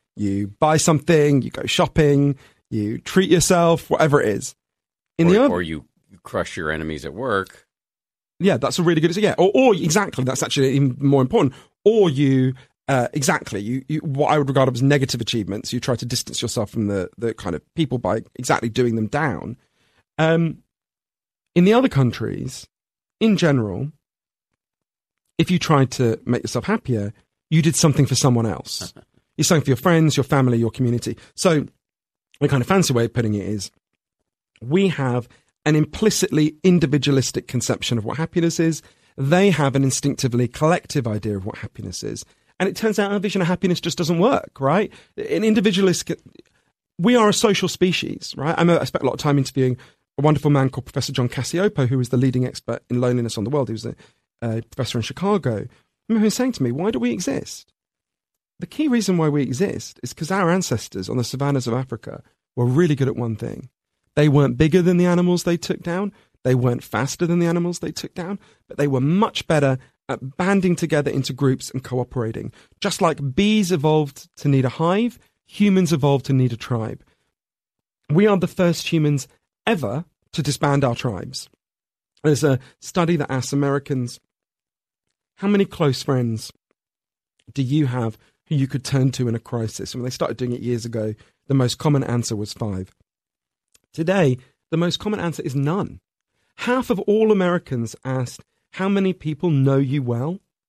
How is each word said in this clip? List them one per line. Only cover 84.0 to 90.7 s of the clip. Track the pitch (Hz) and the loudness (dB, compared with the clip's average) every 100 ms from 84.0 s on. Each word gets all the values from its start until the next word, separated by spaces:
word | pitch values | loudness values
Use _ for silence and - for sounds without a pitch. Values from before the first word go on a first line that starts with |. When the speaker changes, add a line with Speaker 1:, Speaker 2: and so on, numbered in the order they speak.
| 120 - _ _ _ _ _ _ _ _ _ _ _ _ | -6 -10 _ _ _ _ _ _ _ _ _ _ _ _
Speaker 1:
how | 196 | 0
many | 202 | 2
close | 196 - 151 127 | 0 0 0 0
friends | - 131 120 113 - - _ _ _ _ _ _ _ _ - | -2 -2 -2 -4 -10 -20 _ _ _ _ _ _ _ _ -10
do | - | -6
you | 127 151 139 | -2 0 0
have | 123 113 110 _ _ - | -2 -4 -6 _ _ -4
who | |
you | 147 135 | -2 -2
could | 139 | -4
turn | - 139 131 | -2 0 2
to | - 123 | 0 -2
in | |
a | 113 | -4
crisis? | - 120 110 - 98 | -6 -6 -6 -8 -12
When | 131 | -8
they | 123 | -8
started | - 156 113 | -4 -6 -4
doing | 123 | -6
it | 120 | -6
years | 117 | -4